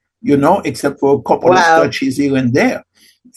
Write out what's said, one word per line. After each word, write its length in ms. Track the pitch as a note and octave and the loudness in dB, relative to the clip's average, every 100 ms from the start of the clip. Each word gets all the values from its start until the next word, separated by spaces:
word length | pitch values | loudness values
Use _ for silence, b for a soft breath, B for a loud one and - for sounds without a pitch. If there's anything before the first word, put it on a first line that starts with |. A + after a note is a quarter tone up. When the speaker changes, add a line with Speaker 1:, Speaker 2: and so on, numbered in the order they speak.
| _ _ | _ _
Speaker 1:
you 160 | B2+ C#3+ | -2 0
know, 240 | C#3+ G3+ | 2 0
except 400 | D#3 B2+ C#3+ - | -2 -6 -6 -2
for 180 | C#3 C#3+ | 0 0
a 20 | |
couple 280 | - D3 - | 0 0 2
of 60 | F#3 | 2
Speaker 2:
Wow. 280 | E3 E3 | 4 2
Speaker 1:
touches 320 | D3+ - C3+ C3+ | 0 -2 -6 -2
here 220 | C#3+ C3+ | -2 0
and 160 | B2 | 0
there, 320 | C3+ B3 - - b b b _ | 0 0 -4 -12 b b b _